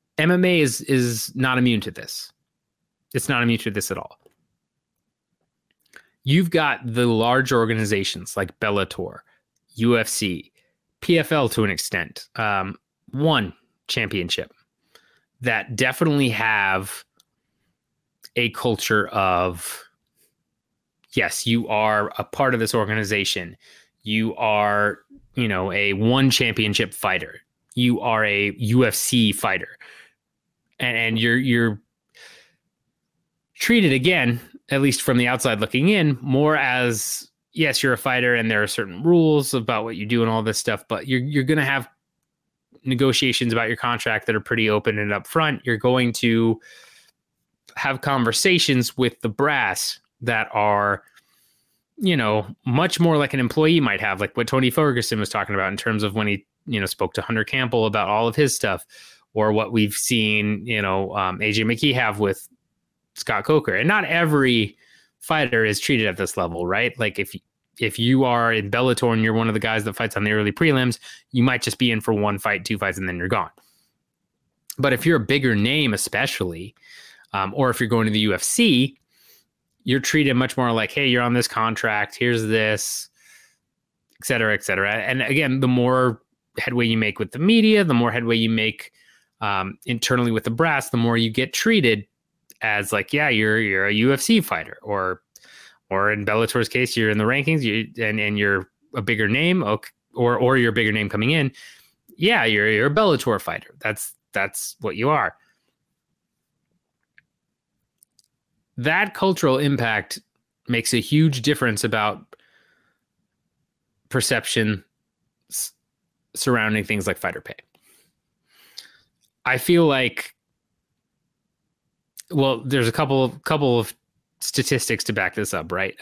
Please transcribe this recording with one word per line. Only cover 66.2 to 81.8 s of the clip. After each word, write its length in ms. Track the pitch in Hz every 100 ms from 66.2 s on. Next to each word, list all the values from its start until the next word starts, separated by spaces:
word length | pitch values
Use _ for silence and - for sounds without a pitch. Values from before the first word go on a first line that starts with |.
| 95 -
level, 280 | 87 85 87
right? 320 | 98 120 127
Like, 220 | 110 -
if, 160 | 98 92 - _ _ -
if 200 | 113 -
you 240 | 117 131
are 300 | 131 120 117
in 180 | 113 101
Bellator 400 | 117 127 120 123
and 100 | 113
you're 120 | 110
one 160 | 110 113
of 40 |
the 60 | 107
guys 240 | 113 110
that 100 | 107
fights 220 | 98 113 -
on 80 |
the 80 | 104
early 220 | 107 104
prelims, 460 | 98 165 135 127 117 - - _
you 120 | 127
might 180 | 123 123
just 160 | - -
be 140 | 123
in 80 | 110
for 140 | 107
one 260 | 107 104 104
fight, 240 | 107 104
two 140 | 87 107
fights, 200 | 98 90
and 120 | 95
then 80 | 90
you're 100 | 90
gone. 240 | 107 82 - _ _ _ _ _ _ _ _ _ _ - -
But 160 | 139
if 120 | 160 160
you're 120 | 160
a 80 | 107
bigger 300 | 143 131 107
name, 380 | 107 147 139
especially, 800 | 104 - 101 131 - 92 82 98 - - - - - _
um, 200 | 101 95 98
or 140 | 127
if 120 | 117
you're 80 | 117
going 160 | 117 110
to 80 |
the 60 | 107
U 140 | 107
F 100 | 92
C, 540 | - - 233 127 135 - _ _ _ _ _ _ _ _
you're 160 | - 131
treated 340 | 127 156 139 123
much 200 | 131 -
more 160 | 123
like, 200 | 113 107
"Hey, 160 | - 139
you're 140 | 123
on 120 | 120
this 140 | 120 117
contract. 680 | - 113 110